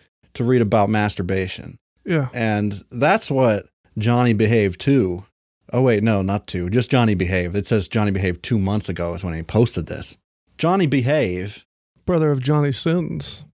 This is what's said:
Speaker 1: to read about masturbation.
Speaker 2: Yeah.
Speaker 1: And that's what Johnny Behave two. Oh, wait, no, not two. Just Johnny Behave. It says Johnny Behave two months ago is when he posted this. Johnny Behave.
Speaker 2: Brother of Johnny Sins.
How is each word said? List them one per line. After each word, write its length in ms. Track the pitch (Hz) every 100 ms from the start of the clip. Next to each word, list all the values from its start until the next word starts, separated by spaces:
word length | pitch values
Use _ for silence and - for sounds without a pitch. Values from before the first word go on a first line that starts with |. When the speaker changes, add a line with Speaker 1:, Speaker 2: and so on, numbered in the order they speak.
| _ _ _
Speaker 1:
to 80 | -
read 180 | 120 127
about 280 | 110 110 101
masturbation. 880 | 107 104 - 90 95 92 - 82 85 _ _
Speaker 2:
Yeah. 240 | - 165 131
Speaker 1:
And 480 | 123 113 104 104 101 -
that's 400 | 123 143 208 -
what 360 | 135 127 104 - _ _ -
Johnny 340 | 107 120 123
Behave 440 | 107 107 117 101 87
two. 460 | - 139 95 87 - _ _ _ -
Oh, 100 | 120
wait, 200 | 131 107
no, 180 | 110 104
not 260 | 95 101 -
two. 200 | 90 90
Just 200 | 113 120
Johnny 240 | 127 113
Behave. 400 | 101 90 92 87
It 120 | 98 98
says 180 | 110 95
Johnny 240 | 117 104
Behave 320 | 98 95 87
two 160 | - 113
months 300 | 95 104 -
ago 260 | 87 85
is 80 | 87
when 120 | 92
he 80 | 80
posted 420 | 80 107 120 - 78
this. 300 | 76 - - _ _ _ -
Johnny 280 | 160 190 165
Behave. 760 | 139 120 151 110 90 101 - - _ _ _ -
Speaker 2:
Brother 260 | 175 156
of 100 | 139
Johnny 300 | 127 151 147
Sins. 720 | 131 165 175 160 - 139 - -